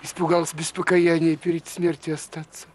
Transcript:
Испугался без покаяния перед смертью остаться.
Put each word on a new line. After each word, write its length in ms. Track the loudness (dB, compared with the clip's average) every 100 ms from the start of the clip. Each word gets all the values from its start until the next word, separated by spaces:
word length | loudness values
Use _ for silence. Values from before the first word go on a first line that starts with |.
Испугался 540 | -14 -4 2 2 0 -6
без 160 | -8
покаяния 640 | -6 2 4 6 4 2 0
перед 300 | -2 -4 -6
смертью 480 | -2 -2 -2 -4
остаться. 520 | -6 -8 -14 -16 -18 -20